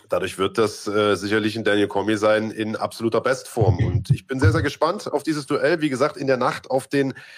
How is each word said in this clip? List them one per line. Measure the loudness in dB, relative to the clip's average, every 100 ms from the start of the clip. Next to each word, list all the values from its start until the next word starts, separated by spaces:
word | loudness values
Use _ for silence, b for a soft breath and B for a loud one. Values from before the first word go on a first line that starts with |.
| -6
dadurch | -4 -4 -2
wird | -2 2
das, | 0 0 -2
äh, | 2 2 2
sicherlich | 0 0 0 -2
ein |
Daniel | 0 2 2
Cormier | 0 -2 2
sein | 2 2 0
in | -4 -6 -4
absoluter | -6 -4 -2 0
Bestform. | 0 -2 -4 0 2 4
Und | 2 0 0
ich | -2 -2
bin | 2
sehr, | 2
sehr | 4
gespannt | -2 0 0 0 -4
auf | -4
dieses | -2 -4 -2
Duell. | 0 2 2
Wie | 0
gesagt, | 0 -2 -2
in | 0
der | 0
Nacht | 0 -4 -4
auf | -4 0
den, | 0 0 -2 B